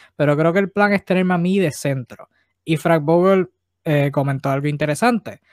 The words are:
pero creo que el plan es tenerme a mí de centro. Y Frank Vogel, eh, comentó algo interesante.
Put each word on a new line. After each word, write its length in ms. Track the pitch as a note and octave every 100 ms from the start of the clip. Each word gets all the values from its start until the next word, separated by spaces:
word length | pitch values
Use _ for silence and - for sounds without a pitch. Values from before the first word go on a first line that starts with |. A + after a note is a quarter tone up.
| - -
pero 220 | D3 D3
creo 160 | D#3+
que 60 | F3
el 120 | G3
plan 220 | - G3+
es 100 | G3+
tenerme 300 | - F#3 F#3
a 40 | F3+
mí 220 | F3 G3
de 120 | F3
centro. 580 | - C#3+ C3+ A#2+ A#2 - _ _ _
Y 140 | - D#3
Frank 260 | E3 E3
Vogel, 460 | D3 E3+ F#3 F#3+ F3+ _ _ _
eh, 280 | - D3 C#3+
comentó 360 | C#3+ C#3 C3+ C#3
algo 180 | C#3 C#3+
interesante. 760 | D3 D3+ D3 A#3 A#3 - - _